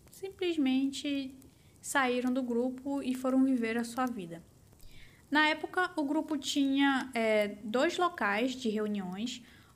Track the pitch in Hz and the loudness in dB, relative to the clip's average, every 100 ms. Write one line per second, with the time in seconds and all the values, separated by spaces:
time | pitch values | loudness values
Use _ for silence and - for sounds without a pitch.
0 | - - 392 392 359 320 262 262 269 277 | -20 -14 -12 -4 -2 2 2 2 0 -2
1 | 294 277 262 - - - - - - 285 | -4 -4 -4 -10 -20 -20 -20 -16 -4 2
2 | 262 247 247 254 254 233 240 254 285 277 | 2 2 0 0 0 0 0 -2 -4 -2
3 | 254 254 262 262 262 254 226 233 233 - | -2 -2 2 4 4 4 0 -2 -2 -2
4 | 254 220 170 165 - - - - - - | -2 -4 -10 -12 -18 -20 -20 -20 -18 -18
5 | - - - 285 302 311 359 - 359 330 | -20 -20 -2 2 4 2 -2 -2 -2 0
6 | 285 302 311 302 - 294 277 277 277 269 | 0 0 0 -4 -2 0 2 4 4 2
7 | - 240 226 214 208 208 - 247 311 339 | 0 0 2 2 2 -4 -4 0 2 2
8 | 349 349 208 202 262 254 226 214 214 208 | 0 0 0 0 -2 -2 -2 -2 -2 -4
9 | 180 185 240 - - - - | -6 -6 -6 -8 -14 -20 -20